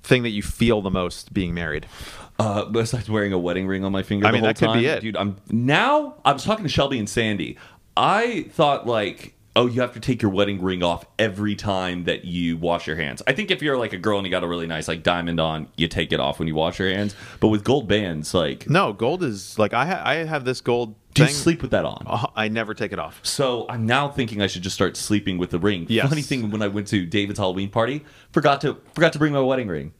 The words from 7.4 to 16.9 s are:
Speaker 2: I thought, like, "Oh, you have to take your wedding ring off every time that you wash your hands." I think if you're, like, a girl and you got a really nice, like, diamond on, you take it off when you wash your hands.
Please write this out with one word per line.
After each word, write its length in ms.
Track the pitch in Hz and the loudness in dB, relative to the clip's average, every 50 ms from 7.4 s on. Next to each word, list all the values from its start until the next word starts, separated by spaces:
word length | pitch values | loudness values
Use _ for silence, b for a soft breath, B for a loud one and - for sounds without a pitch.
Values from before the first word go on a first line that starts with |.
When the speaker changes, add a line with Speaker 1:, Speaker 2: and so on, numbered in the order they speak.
| 76 58 - B B B B B _ _ _ - | -4 -6 -8 B B B B B _ _ _ 2
Speaker 2:
I 480 | 120 151 185 214 233 247 233 170 - - | 2 4 4 2 2 0 -2 -4 -6 -6
thought, 340 | - - 156 147 139 113 - | 0 2 4 4 4 0 0
like, 480 | 117 117 110 104 87 - - - - _ _ _ _ _ | 0 0 0 0 -2 -4 -8 -18 -20 _ _ _ _ _
"Oh, 120 | 110 123 | 4 4
you 160 | 123 113 123 | 4 2 0
have 100 | 127 120 | 0 -2
to 80 | - 113 | -4 -6
take 220 | - - 127 110 | -2 -2 0 2
your 80 | 120 101 | 2 2
wedding 320 | 95 95 101 101 101 92 | 4 4 2 2 2 -2
ring 200 | 90 95 92 90 | 0 -2 0 2
off 220 | 87 87 85 82 - _ _ - | 2 0 0 -2 -6 _ _ 0
every 360 | 113 110 92 101 104 104 101 | 0 0 0 -2 -2 -2 -2
time 500 | - - 104 98 92 92 90 90 87 85 | -2 -2 -2 -2 0 -2 -2 -4 -2 -2
that 200 | 87 78 - - | -2 -2 -2 -4
you 320 | 90 87 87 87 85 82 | -6 -2 0 0 0 0
wash 300 | 80 82 85 85 82 - | 0 0 0 0 0 -2
your 100 | - 78 | -4 -4
hands." 240 | 82 78 69 64 - - | -2 -4 -4 -6 -2 -2
I 80 | - 139 | 0 0
think 160 | - 214 196 | 0 0 -2
if 100 | 185 - | -2 -2
you're, 160 | 147 151 135 | 0 -2 0
like, 160 | 127 117 104 | 0 -2 -4
a 60 | - 90 | -6 -2
girl 180 | 87 107 101 | 0 0 0
and 100 | 101 98 | 0 0
you 40 | 90 | 0
got 120 | 90 92 | -2 -2
a 40 | 87 85 | 0 -2
really 180 | 87 85 82 | -2 -4 -4
nice, 220 | 82 82 80 78 - | -4 -4 -6 -4 -4
like, 140 | 82 82 | -6 0
diamond 360 | 78 87 87 87 85 85 85 82 | 0 0 0 2 0 0 0 0
on, 300 | 80 80 80 78 76 - _ | 0 0 -2 -4 -8 -10 _
you 100 | - 80 | -2 -2
take 260 | 82 - 98 82 71 | 0 0 -2 0 0
it 80 | 85 73 | 0 0
off 180 | 65 69 71 - | 0 -2 -2 -2
when 100 | 82 80 | -4 -2
you 60 | 78 | 0
wash 240 | 78 80 87 90 - | 0 0 0 -2 -2
your 100 | 95 | -2
hands. 260 | 95 | 0